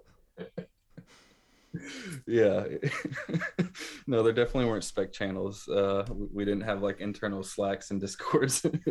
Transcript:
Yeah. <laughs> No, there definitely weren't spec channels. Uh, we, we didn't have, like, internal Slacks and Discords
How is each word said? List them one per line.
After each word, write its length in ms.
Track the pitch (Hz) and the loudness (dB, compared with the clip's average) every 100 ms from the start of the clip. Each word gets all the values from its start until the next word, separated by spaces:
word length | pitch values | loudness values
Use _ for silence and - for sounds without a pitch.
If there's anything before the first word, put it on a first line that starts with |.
| - _ _ - - - - _ _ - - - _ _ _ _ _ 165 277 269 208 143 - | -20 _ _ -16 -14 -12 -12 _ _ -20 -20 -20 _ _ _ _ _ -12 -12 -12 -10 -10 0
Yeah. 380 | 117 104 95 104 - 139 - - 135 - 165 | 6 6 4 0 -2 -4 -2 -6 -6 -2 -2
<laughs> 680 | - - 180 - - - - | -2 -2 -4 -4 -14 -10 0
No, 160 | 117 | 4
there 100 | 113 | 6
definitely 320 | 117 120 135 | 6 4 4
weren't 200 | 117 107 | 2 2
spec 280 | - - 95 | -2 -2 -2
channels. 560 | - 98 95 98 98 - | -2 -4 -2 -4 -6 0
Uh, 360 | 98 98 98 101 | 2 4 2 0
we, 160 | 101 104 | -4 -4
we 120 | 101 101 | -2 0
didn't 160 | 101 | 0
have, 180 | 110 98 | 0 0
like, 180 | 101 95 | 0 -2
internal 420 | 104 101 107 98 | -6 -4 -4 -4
Slacks 480 | 95 - 98 95 - | -4 -2 0 -2 -4
and 100 | 98 | -4
Discords 640 | 98 - - 147 131 - 160 160 - | -4 -6 2 4 4 2 0 -2 -2